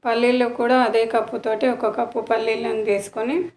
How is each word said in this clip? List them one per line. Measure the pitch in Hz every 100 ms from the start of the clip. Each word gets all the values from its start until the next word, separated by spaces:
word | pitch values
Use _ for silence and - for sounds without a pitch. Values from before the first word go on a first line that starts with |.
| 247
పల్లీలు | 226 240 247 240 247
కూడా | 240 254 240
అదే | 226 226 233
కప్పుతోటి | 220 226 220 214 254
ఒక | 247 220 208
కప్పు | 233 233 220
పల్లీలను | 226 226 220 233 220 214
తీసుకొని | 202 202 226 226 320 349